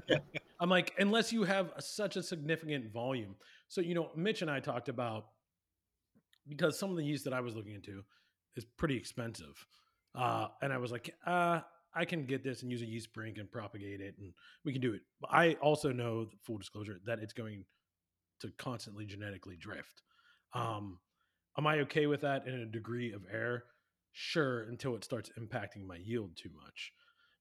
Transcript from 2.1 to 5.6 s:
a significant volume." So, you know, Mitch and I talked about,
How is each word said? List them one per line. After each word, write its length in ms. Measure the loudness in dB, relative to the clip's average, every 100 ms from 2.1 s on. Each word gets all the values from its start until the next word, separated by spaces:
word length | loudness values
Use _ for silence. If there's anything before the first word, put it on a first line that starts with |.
| -2
a 60 |
significant 680 | -4 -2 0 0 0 -2 -2
volume." 440 | -2 0 0 -4 -10 -20 -20 -6
So, 120 | 0
you 140 | 2 2
know, 160 | 0 0
Mitch 260 | 0 2
and 80 | 0
I 80 | 0
talked 280 | 0 -2 -2
about, 420 | -2 -2 -4 -8 _ _ _